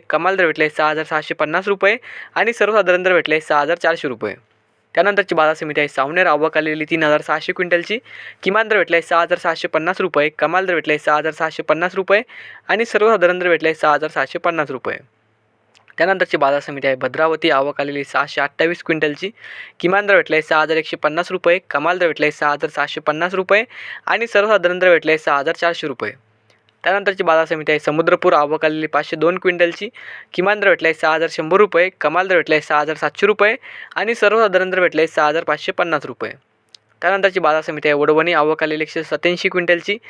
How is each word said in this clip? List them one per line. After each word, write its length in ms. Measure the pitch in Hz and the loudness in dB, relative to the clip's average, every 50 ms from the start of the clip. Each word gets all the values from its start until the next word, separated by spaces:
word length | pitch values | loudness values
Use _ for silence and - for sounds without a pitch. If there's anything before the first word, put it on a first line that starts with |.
| _ - | _ -2
कमाल 260 | - 156 165 185 196 | -2 0 0 0 0
दर 100 | 190 180 | 2 2
भेटला 180 | 160 151 156 156 | 0 2 0 -2
आहे 60 | 151 | -2
सहा 200 | - - 156 156 | 0 0 0 0
हजार 140 | 151 156 160 | 0 -2 -4
सहाशे 300 | 156 165 156 156 - 160 | -4 -4 -4 -4 -4 -4
पन्नास 340 | - 160 151 156 180 190 208 | -4 -2 -2 -2 -2 -2 -2
रुपये 280 | 202 190 190 196 220 214 - - - - - - - | -2 2 2 2 2 0 -4 -14 -18 -18 -16 -8 -4
आणि 180 | 165 190 226 | -2 -2 -2
सर्वसाधारण 500 | 233 - 208 202 220 214 190 180 180 180 | 0 0 0 2 2 2 2 2 0 0
दर 100 | 180 185 | 2 2
भेटला 220 | 180 170 139 151 151 | 2 2 2 0 -2
आहे 60 | 156 | -2
सहा 200 | 151 - 156 147 | 0 0 0 0
हजार 160 | 143 151 170 | 0 0 -2
चारशे 320 | 170 - 165 165 165 - 143 | -2 0 -2 -2 -2 -4 -8
रुपये. 260 | 123 104 107 104 95 - _ _ _ _ _ _ _ _ _ _ - | -6 -6 -6 -8 -8 -10 _ _ _ _ _ _ _ _ _ _ 0
त्यानंतरची 400 | 165 180 202 202 202 190 - 175 | 2 2 2 2 0 0 0 2
बाजार 200 | 160 156 156 160 | 2 2 2 2
समिती 260 | - 165 151 147 156 | -2 -4 -4 -2 -2
आहे 80 | 147 143 | -2 -2
सावनेर, 380 | - - 135 139 160 180 185 | -2 -2 -2 -2 0 2 2
आवक 320 | 175 151 147 151 160 160 160 | 2 2 2 0 0 0 0
आलेली 260 | 156 160 156 156 156 147 | -2 -2 -4 -4 -4 -4
तीन 120 | 165 160 | -2 0
हजार 180 | 160 151 151 151 | 2 2 2 0
सहाशे 320 | 151 - 151 156 - - | 0 -2 -6 -4 -4 -6
क्विंटलची, 460 | 180 - 180 175 175 170 170 - 208 247 _ - - - - - - - | -4 -4 -2 0 0 -2 -2 -2 -8 -8 _ -14 -20 -20 -20 -20 -12 -4
किमान 260 | - 185 196 214 226 214 | -2 0 0 0 2 2
दर 80 | 214 | 2
भेटला 200 | 202 170 - 170 | 0 2 2 0
आहे 60 | 170 | 0
सहा 180 | 165 - 175 165 | 0 2 0 0
हजार 180 | 170 165 180 - | 2 0 -2 -2
सहाशे 300 | - 175 165 - - 170 | -2 -2 -4 -2 -4 -2
पन्नास 320 | - 160 156 175 185 - | -2 -2 -2 -2 -2 -2
रुपये, 280 | 190 175 - - 147 156 | -2 0 2 2 0 0
कमाल 380 | 151 - 151 151 170 185 190 | 0 0 -2 0 0 0 0
दर 80 | 185 175 | 0 -2
भेटला 180 | 156 147 156 | -2 0 0
आहे 60 | 151 147 | -2 0
सहा 180 | - 156 151 | 0 0 0
हजार 160 | 151 151 160 | 0 0 -2
सहाशे 300 | 151 - 170 160 - - | -4 -4 -6 -6 -6 -6
पन्नास 320 | - - 156 156 175 180 - | -2 -2 0 0 0 -4 -4
रुपये 280 | 190 190 - 196 214 254 _ - - - - - - _ - | -4 -2 0 0 0 0 _ -16 -20 -20 -20 -20 -12 _ -2
आणि 160 | - 208 233 | -2 -2 -2
सर्वसाधारण 540 | 220 - 208 208 220 226 196 175 175 180 180 | 0 0 2 4 4 4 4 4 2 2 2
दर 100 | 180 180 | 0 0
भेटला 200 | 170 151 156 160 | 0 2 2 0
आहे 60 | 160 | -2
सहा 180 | - - 156 | 0 2 2
हजार 180 | 147 147 151 156 | 2 2 0 -4
सहाशे 280 | - 151 135 - - 175 | -4 -4 -4 -4 -4 -4
पन्नास 320 | - 175 165 165 147 139 | -2 -2 -2 -2 -4 -4
रुपये. 280 | 139 120 - - - - - _ _ _ _ _ _ _ _ _ _ _ _ _ _ _ _ _ - - | -6 -8 -6 -6 -8 -8 -10 _ _ _ _ _ _ _ _ _ _ _ _ _ _ _ _ _ -4 0
त्यानंतरची 380 | 160 185 190 180 180 - - | 0 2 2 0 0 -2 0
बाजार 240 | 160 143 135 143 143 | 0 2 2 2 0
समिती 260 | 143 - 143 139 135 | -4 -6 -10 -4 -2
आहे 100 | 139 131 | -2 -2
भद्रावती, 540 | 131 131 127 123 143 156 160 160 156 - 160 | -2 -4 -4 -2 0 0 0 0 0 0 0
आवक 300 | 147 135 139 143 143 - | 2 2 0 -2 -2 -4
आलेली 240 | 143 143 143 139 139 | -6 -4 -4 -8 -8
सहाशे 360 | - - 135 143 147 - 151 | -4 -4 -4 -4 -2 -2 -4
अठ्ठावीस 420 | 139 143 _ - 160 165 175 - | -4 -4 _ -2 -2 -2 -2 -4
क्विंटलची, 480 | - - 165 156 156 151 147 - 185 196 - _ - - - - - - _ - | -4 -4 -2 0 0 -2 -4 -4 -10 -12 -12 _ -20 -20 -18 -18 -18 -20 _ -4
किमान 260 | - 170 190 202 208 | -2 0 0 2 2
दर 80 | 202 196 | 4 4
भेटला 220 | 180 156 - 160 | 4 4 2 0
आहे 60 | 156 | -2
सहा 180 | 156 - 165 156 | 0 2 2 2
हजार 160 | 156 151 160 | 2 2 0
एकशे 200 | 160 156 - - | -2 -2 -4 -6
पन्नास 340 | 156 - 151 151 165 175 - | -4 -2 -2 -2 -2 -4 -4
रुपये, 280 | 185 180 - 170 175 185 _ - | -4 -2 2 2 2 2 _ -4
कमाल 280 | - 143 147 165 180 185 | -4 -2 0 0 0 0
दर 80 | 180 | 0
भेटला 180 | 165 147 - 151 | 0 0 0 -2
आहे 60 | 151 | -2
सहा 220 | 147 - 151 147 | 0 0 -2 -2
हजार 180 | 147 147 160 151 | -2 -2 -4 -6
सहाशे 300 | - 147 143 143 - 160 | -4 -4 -6 -4 -6 -6
पन्नास 340 | 151 - 151 156 170 185 190 | -4 -4 -2 -2 -2 -4 -4
रुपये 300 | 185 185 - 196 208 240 - - - - - - - - | -4 0 2 2 2 0 -2 -10 -18 -16 -16 -14 -10 -4
आणि 200 | - 175 214 233 | -4 -2 -2 -2
सर्वसाधारण 520 | 226 - 202 202 220 214 196 170 175 180 180 | 0 0 2 2 4 2 2 2 2 0 4
दर 100 | 185 185 | 4 4
भेटला 240 | 170 156 - 156 | 4 4 4 2
आहे 60 | 156 156 | 0 0
सहा 200 | - 165 147 143 | 2 0 0 0
हजार 160 | 139 160 170 | 0 -2 -2
चारशे 320 | - - 170 170 - - | 0 0 -2 -2 -2 -6
रुपये. 260 | 147 127 - 110 104 101 _ _ _ _ _ _ _ _ _ _ _ _ _ - | -8 -6 -6 -8 -8 -8 _ _ _ _ _ _ _ _ _ _ _ _ _ -2
त्यानंतरची 380 | 165 190 202 196 202 190 190 | -2 -2 0 0 -2 -2 -2
बाजार 220 | 190 165 160 160 160 | 0 2 2 2 2
समिती 280 | 160 170 156 151 156 | 0 -2 -4 0 -2
आहे 60 | 151 147 | -2 0
समुद्रपूर, 540 | - - 151 156 165 170 175 170 - 180 | 0 -2 0 0 2 2 2 2 4 4
आवक 320 | 175 151 147 143 151 156 156 | 4 4 2 2 -2 0 0
आलेली 220 | 156 156 156 156 | -2 -2 -2 -6
पाचशे 300 | 151 - 143 151 - 170 | -2 -2 -4 -4 -4 -4
दोन 220 | 156 156 170 180 180 | 0 0 0 0 0
क्विंटलची, 500 | - 185 175 170 175 170 170 - 202 226 - - - - - - - _ | 0 0 2 2 0 0 0 -4 -12 -14 -14 -16 -20 -18 -18 -20 -18 _
किमान 280 | - - 180 196 208 214 | -4 -2 0 0 0 2
दर 80 | 202 196 | 2 2
भेटला 200 | 170 156 160 165 | 2 2 2 -2
आहे 60 | 160 | 0
सहा 200 | - - 156 160 | 0 0 0 0
हजार 140 | 160 160 160 | 0 -2 -4
शंभर 260 | - - 160 156 180 | -4 -4 -2 2 4
रुपये, 340 | 190 208 196 - 165 180 185 - - | 4 4 4 4 2 2 0 -2 -2
कमाल 280 | - 151 156 175 190 190 | -2 0 0 0 0 2
दर 80 | 185 | 2
भेटला 180 | 170 147 156 156 | 2 2 2 0
आहे 80 | 151 | 0
सहा 180 | 147 - 156 147 | 0 0 0 0
हजार 160 | 151 151 156 | 0 0 -4
सातशे 300 | 151 - 147 - - 202 | -4 -4 -4 -2 0 2
रुपये 300 | 202 214 - 202 214 233 - - - - - - - - | 2 2 4 2 2 2 -2 -8 -16 -20 -18 -16 -10 -6
आणि 180 | 160 190 220 233 | -4 -2 -2 -2
सर्वसाधारण 560 | 226 214 208 208 226 226 202 180 185 185 185 | 2 2 2 4 4 2 4 2 0 0 0
दर 100 | 185 185 | 0 0
भेटला 200 | 180 160 160 156 | 0 2 2 0
आहे 80 | 160 160 | 0 0
सहा 180 | - - 156 | 2 0 0
हजार 180 | 151 151 165 170 | 2 0 -2 -2
पाचशे 280 | - 151 151 - - | -2 -4 -4 -4 -6
पन्नास 340 | 180 - 180 170 160 143 - | -4 -2 -2 -2 -2 -4 -4
रुपये. 260 | 135 120 - 113 107 127 135 _ _ _ _ _ _ _ - _ _ _ - | -6 -10 -10 -10 -12 -12 -14 _ _ _ _ _ _ _ -20 _ _ _ -4
त्यानंतरची 380 | - 175 196 196 190 196 185 190 | -2 -2 0 2 0 0 0 2
बाजार 220 | 165 151 156 156 | 2 2 2 0
समिती 260 | 156 - 156 151 139 156 | -2 -4 -8 -2 0 0
आहे 60 | 147 | 2
वडवणी, 380 | 143 147 147 151 156 160 175 | 2 4 4 4 4 2 2
आवक 300 | 175 156 147 151 160 156 | 2 2 2 2 0 0
आलेली 200 | 160 151 156 156 | -2 -2 -2 -4
एकशे 200 | 156 151 - 165 | -6 -6 -6 -8
सत्त्याऐंशी 460 | 156 - 156 147 - 175 175 175 - 190 | -6 -6 -6 -2 -2 -2 -2 0 -2 -2
क्विंटलची, 500 | 180 180 175 170 175 170 - - 202 - _ | -2 -2 0 0 0 0 0 -6 -6 -6 _